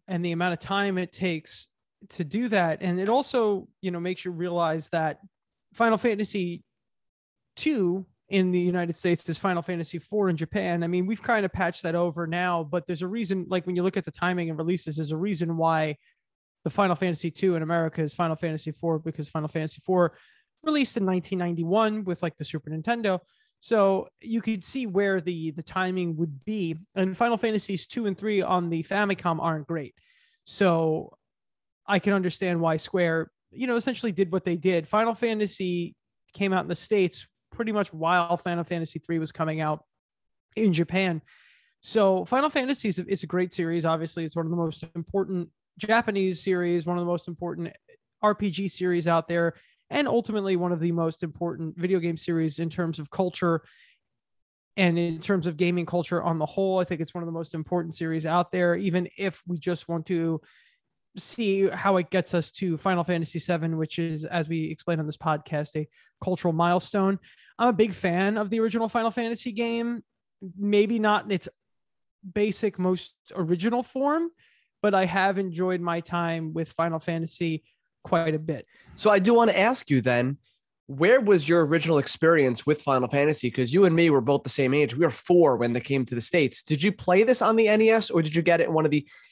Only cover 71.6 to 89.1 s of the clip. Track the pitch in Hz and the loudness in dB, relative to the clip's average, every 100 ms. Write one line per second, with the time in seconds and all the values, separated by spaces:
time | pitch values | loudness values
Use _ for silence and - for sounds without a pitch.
71.6 | _ _ _ _ _ _ 190 208 214 - | _ _ _ _ _ _ -8 0 0 0
72.6 | 208 - 185 185 - _ - 190 160 175 | -2 0 0 0 -4 _ -14 -6 0 0
73.6 | 214 240 240 262 277 320 339 _ _ _ | 2 -2 -4 -2 0 0 -2 _ _ _
74.6 | _ - 208 196 185 190 190 190 190 165 | _ -2 2 2 2 2 2 0 -4 -2
75.6 | 185 180 175 170 - 175 170 165 160 165 | 0 0 -2 -4 -4 -2 -2 -2 -4 -4
76.6 | 160 - 165 160 175 165 165 - 170 156 | -6 -2 -2 -2 -4 -4 -4 -4 -4 -4
77.6 | _ _ _ _ - 170 165 156 160 - | _ _ _ _ 0 0 2 -2 -2 -8
78.6 | - _ - - 214 202 190 233 226 190 | -8 _ -18 2 6 6 8 6 6 6
79.6 | 214 254 - 135 123 120 127 139 _ _ | 2 2 0 2 4 2 2 -2 _ _
80.6 | _ _ - 135 180 262 208 185 143 170 | _ _ -14 0 6 6 6 4 6 4
81.6 | 147 160 156 151 - - 160 165 131 117 | 4 2 4 2 2 2 6 6 4 2
82.6 | - 151 - 131 123 143 147 147 123 135 | 0 0 2 2 2 2 2 2 -2 -2
83.6 | 120 170 190 165 170 139 117 139 - - | 0 6 6 6 6 4 4 0 0 0
84.6 | 131 147 139 127 165 - - 175 156 117 | 2 2 2 2 0 0 4 6 6 4
85.6 | 120 120 - 139 120 120 - 175 135 - | 2 0 -2 -2 -2 -4 0 2 2 0
86.6 | - 151 196 - - 185 226 240 214 226 | -4 0 0 0 2 4 6 4 4 4
87.6 | 214 214 220 226 - 165 156 165 165 170 | 4 6 6 4 2 0 2 2 4 4
88.6 | - 160 151 147 - | 4 2 2 0 -2